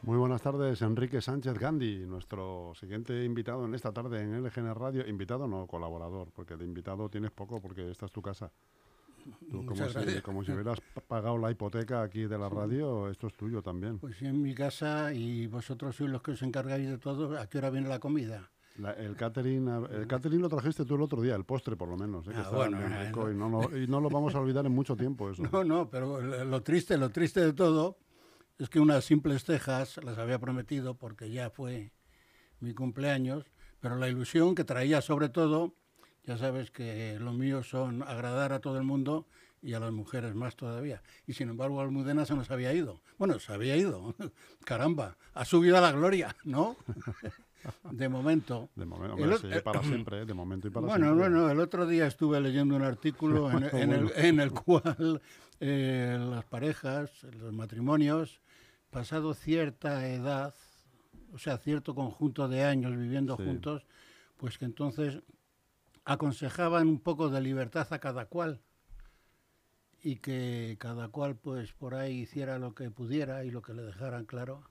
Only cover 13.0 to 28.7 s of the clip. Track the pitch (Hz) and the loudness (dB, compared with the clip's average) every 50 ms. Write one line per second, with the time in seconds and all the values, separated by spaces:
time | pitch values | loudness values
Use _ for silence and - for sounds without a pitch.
13 | 101 101 98 - - 110 - - 104 110 117 110 92 95 87 90 92 110 113 101 | -2 -2 -4 -6 -6 -8 -8 -6 -6 -4 -4 -4 -4 -4 -6 -4 -4 -4 -6 -6
14 | - 139 110 92 135 139 135 147 147 139 131 117 139 139 - - 156 151 151 151 | -8 -10 -10 -6 -4 -2 0 0 0 0 -2 -2 -2 -2 -2 -2 -4 -2 -2 -2
15 | 151 147 147 120 117 117 120 117 117 113 107 120 110 - 123 113 - 131 123 - | -2 -2 -2 -4 -4 -2 -2 -4 -4 -4 -6 -8 -6 -8 -8 -6 -6 -8 -4 -2
16 | 143 139 135 120 - - 139 - 131 131 117 139 131 135 135 135 135 135 135 123 | -2 -2 -2 -4 -4 -6 -6 -4 -4 -2 -2 -2 -2 -2 -2 -2 -2 -4 -6 -6
17 | 127 139 139 135 156 143 151 147 113 101 - 143 131 135 131 135 139 135 131 123 | -4 -4 -2 -2 -2 -2 -2 -6 -6 -6 -4 -2 -2 0 0 0 -2 -2 -4 -4
18 | - 139 147 151 123 110 113 104 92 - _ _ _ _ _ - 101 101 104 101 | -2 -2 0 0 -2 -2 -6 -10 -12 -16 _ _ _ _ _ -8 -6 -6 -6 -6
19 | 113 104 101 - 117 117 113 135 123 127 131 135 131 127 120 117 117 - 104 107 | -6 -8 -4 -2 -4 -2 -2 0 0 2 2 2 2 0 0 -2 -4 -4 -4 -6
20 | 110 113 131 127 127 156 156 175 180 170 156 143 120 151 160 - 151 123 147 143 | -2 -2 -2 -2 0 2 2 2 2 2 0 0 0 0 0 0 0 0 2 0
21 | 151 147 151 120 113 127 120 98 95 - 131 131 - - 113 85 90 85 87 90 | 2 0 0 2 2 2 2 0 -2 -2 -2 -2 -2 -4 -4 -4 -4 -4 -4 -4
22 | 98 107 101 87 80 95 107 113 104 95 110 107 104 107 101 98 98 104 107 101 | -4 -4 -4 -6 -6 -6 -6 -4 -4 -2 0 2 2 2 0 0 -2 -2 -2 -2
23 | 98 107 110 113 110 107 104 101 104 113 113 113 117 135 - 135 131 123 135 139 | -4 -4 -2 -2 -2 -2 0 0 0 0 2 2 0 0 0 -2 0 0 2 2
24 | 151 147 147 143 147 147 139 139 135 131 131 139 143 139 127 127 139 - 131 107 | 2 2 2 2 0 2 2 2 2 2 2 2 2 2 2 2 2 0 0 -2
25 | 123 131 139 120 104 98 98 87 - 123 151 190 190 160 156 175 170 - - 127 | 0 -2 -2 -4 -4 -6 -4 -4 -4 0 2 2 4 4 4 2 2 0 -2 -4
26 | 131 135 139 135 123 131 135 127 131 135 131 131 107 - 156 175 160 - - 151 | -2 -2 -2 -4 -4 -4 -4 -2 -2 0 0 0 2 4 2 2 4 4 2 4
27 | 135 127 - 170 170 156 - 196 175 160 151 131 185 165 160 156 156 180 190 _ | 4 2 2 2 2 2 4 6 6 6 6 6 6 6 6 6 4 2 -2 _
28 | _ _ _ _ - - - _ _ _ _ _ 139 - | _ _ _ _ -20 -20 -20 _ _ _ _ _ -8 2